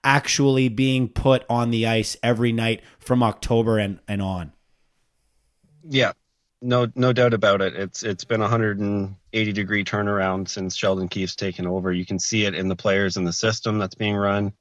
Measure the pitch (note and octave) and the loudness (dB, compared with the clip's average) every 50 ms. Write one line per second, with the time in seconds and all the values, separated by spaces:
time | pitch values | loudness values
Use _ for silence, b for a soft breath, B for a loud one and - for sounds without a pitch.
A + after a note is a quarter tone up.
0 | - C#3 C#3 C#3+ - - - - C#3+ C#3 C3+ C3 C3 B2 A2 A2 C3 C3 C3 C3 | 4 4 2 4 2 0 0 2 4 4 4 4 2 2 2 2 0 2 2 0
1 | B2+ A#2 _ - - C3+ C3 A#2+ - - A#2 A#2+ A#2+ A#2 A#2 A2+ A2+ A2+ A2+ A2 | 0 -2 _ 0 4 4 4 4 2 0 0 0 0 0 0 0 2 2 2 0
2 | G#2+ - - - - A#2+ A#2+ A2 A#2+ A#2+ A2+ A2+ A2+ A2+ A2 - b b b b | 0 -2 -6 -2 0 0 2 2 2 0 0 0 0 -2 -2 -4 b b b b
3 | - - B2+ B2 A#2+ A2 - - - - A#2+ A2+ A2+ A2+ A2 G#2+ G#2 G2+ G2 - | -2 0 2 4 4 2 0 -2 -2 0 2 2 2 2 2 2 0 -2 -4 -8
4 | _ - G#2 G2 G2 F#2+ F#2+ F2+ E2 C#2+ _ _ _ _ _ _ _ _ _ _ | _ -6 -4 -2 -2 -2 -4 -6 -8 -10 _ _ _ _ _ _ _ _ _ _
5 | _ _ _ _ _ _ _ _ _ _ _ _ _ _ _ D3+ D3+ D#3+ C#3 C3+ | _ _ _ _ _ _ _ _ _ _ _ _ _ _ _ _ -12 -2 2 2
6 | A#2+ - - _ _ _ _ _ _ _ _ _ B2 B2 B2 B2 B2 A2+ - C3 | 2 2 0 _ _ _ _ _ _ _ _ _ -2 2 2 2 2 0 0 2
7 | B2+ B2+ B2 B2 B2 A#2+ A2+ G2+ A2 G#2 G2 G2 F#2+ F#2 - - G2 F2+ - - | 2 2 4 4 4 4 4 4 4 4 4 4 2 -2 -2 -4 -8 -6 -8 -8
8 | - A2 G2 - - - A#2 A2 G#2+ G2+ A#2 A2+ A2 G#2+ G2+ G2 G#2 G2+ G2+ G2+ | -6 -6 -6 -6 -4 -4 -2 0 2 2 2 2 2 0 0 -2 -2 -2 -2 -2
9 | G2 G2 G2 _ _ _ - A2 G#2+ G#2+ G2 G#2 G2+ F#2+ G#2+ G#2 F#2+ - - G#2 | -4 -6 -8 _ _ _ -4 -2 -2 0 -2 -2 -2 -2 -2 -2 -2 -2 -2 -2
10 | G#2 G2+ G#2 G2+ F#2+ F#2+ F#2 G2 F#2+ - - G2+ F#2+ F#2 - - - G2 F#2+ F#2+ | -2 0 0 0 0 0 -2 -2 -4 -6 -6 -6 -6 -6 -6 -2 0 0 0 0
11 | F#2 F2 - G2 F#2+ F2 - - G2+ G2 F2 - F2+ F2+ F2+ F#2+ F2+ F#2 F2+ F2+ | -4 -6 -4 -6 -6 -6 -6 -6 -6 -6 -6 -6 -4 -4 -4 -2 -2 -2 -2 -2
12 | F#2 - G2 F2+ - - - G#2+ G#2 G2+ F2 E2+ F#2+ F#2+ F#2 F2 - G#2+ F#2+ G2 | -4 -4 -6 -4 -4 -2 0 0 0 0 -2 -2 -4 -4 -4 -2 0 0 2 2
13 | G2+ F#2+ F2 G2 F2+ F2 E2+ - - A2+ A2 - - A2+ G#2+ G#2+ G2 F#2+ - - | 0 0 -2 -2 -2 -2 -2 -2 -2 -2 -2 -2 -2 -2 -2 -2 -2 -4 -6 -4
14 | A2 G#2 G#2 G2+ G2+ G2+ G2 G2+ G2+ G2+ - _ | -4 -2 0 0 0 0 0 0 -2 -4 -6 _